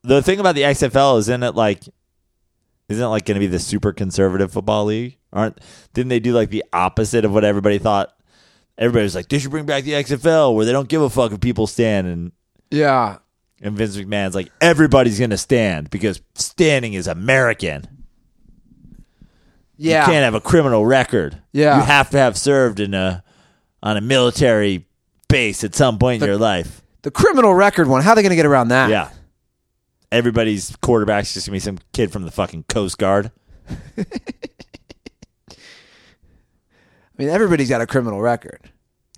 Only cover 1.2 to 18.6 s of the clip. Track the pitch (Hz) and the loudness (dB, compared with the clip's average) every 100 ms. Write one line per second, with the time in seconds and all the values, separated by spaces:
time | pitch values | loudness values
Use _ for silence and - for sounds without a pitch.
1.2 | 104 123 123 101 110 98 - _ _ _ | 0 -2 -4 -2 -2 -2 -10 _ _ _
2.2 | _ _ _ _ _ _ - 104 120 110 | _ _ _ _ _ _ -10 -6 -2 -4
3.2 | - 101 98 90 - 104 104 87 98 85 | -2 -2 -2 -2 -4 -2 -2 -4 -6 0
4.2 | 95 95 95 113 101 107 104 110 123 _ | 0 0 -2 -4 -2 -2 -2 -4 -8 _
5.2 | _ 101 110 - - - _ - 127 120 | _ -4 -4 -6 -20 -20 _ -6 -2 -2
6.2 | 117 120 107 104 - 87 92 - 107 117 | 0 0 0 -6 -6 -2 -2 -2 -2 0
7.2 | 107 104 104 101 104 101 110 101 - _ | 2 2 2 2 0 0 0 0 -2 _
8.2 | _ _ _ _ _ - 117 120 104 87 | _ _ _ _ _ -4 0 0 -2 -4
9.2 | 85 143 135 151 151 139 139 147 127 139 | -6 -6 -4 -8 -4 -4 -4 -6 -4 -2
10.2 | 156 160 143 110 110 131 131 156 139 131 | 2 4 4 2 0 0 -2 0 0 0
11.2 | 117 101 120 120 107 - 113 104 90 85 | -2 -2 -4 -2 -4 0 0 0 -4 -6
12.2 | 85 _ _ _ _ 151 147 131 110 95 | -10 _ _ _ _ -2 0 0 -2 -6
13.2 | _ _ _ _ 104 104 110 98 98 104 | _ _ _ _ -10 -6 -6 -6 -6 -6
14.2 | 95 95 90 _ 165 156 151 139 123 104 | -4 -6 -10 _ 0 4 4 4 4 0
15.2 | 120 101 - 123 107 80 76 98 104 90 | -2 -4 0 0 0 -2 -8 -6 -6 -6
16.2 | _ - - - 160 135 120 98 87 82 | _ -12 -12 0 2 2 -2 -8 -8 -6
17.2 | 107 131 123 110 90 71 - - - _ | 0 2 2 -2 -6 -8 -14 -20 -20 _
18.2 | _ _ _ _ | _ _ _ _